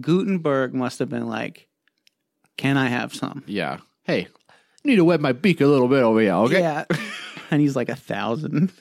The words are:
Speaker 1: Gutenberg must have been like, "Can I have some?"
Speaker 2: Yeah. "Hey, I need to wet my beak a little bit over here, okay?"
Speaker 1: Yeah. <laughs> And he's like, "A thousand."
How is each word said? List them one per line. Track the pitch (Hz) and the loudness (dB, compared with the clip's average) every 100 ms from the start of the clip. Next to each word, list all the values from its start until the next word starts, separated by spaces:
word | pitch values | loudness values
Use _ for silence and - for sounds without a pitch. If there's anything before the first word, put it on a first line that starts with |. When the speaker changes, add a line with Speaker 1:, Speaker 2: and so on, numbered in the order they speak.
Speaker 1:
Gutenberg | 131 175 196 190 156 135 127 | 0 0 2 -2 0 0 -2
must | 131 123 - | -4 -6 -4
have | 127 | -6
been | 120 117 | -6 -6
like, | 110 120 - _ _ _ _ _ _ _ _ _ - | -6 -8 -12 _ _ _ _ _ _ _ _ _ -6
"Can | 135 139 | -2 0
I | 131 | 0
have | 123 117 | -2 -6
some?" | - - 143 - | -8 -10 -12 -10
Speaker 2:
Yeah. | 101 76 78 - _ | -6 -6 -8 -14 _
"Hey, | - 139 85 _ _ | -6 -4 -4 _ _
I | _ _ _ | _ _ _
need | 294 233 | 0 4
to | |
wet | 170 170 | 4 4
my | 147 | 0
beak | 127 196 165 | 0 2 4
a | 139 | 4
little | 143 123 | 4 4
bit | 135 | 4
over | 117 110 | 4 4
here, | 107 | 4
okay?" | 90 113 175 | 4 2 2
Speaker 1:
Yeah. | 170 143 - | 0 -2 -4
<laughs> | 160 214 - - - - | -4 -6 -14 -16 -18 -2
And | 147 | 0
he's | 147 131 | 2 0
like, | 120 | -4
"A | 127 | -6
thousand." | - 101 104 117 156 - 185 - | -8 -6 -4 -4 -4 -2 -2 0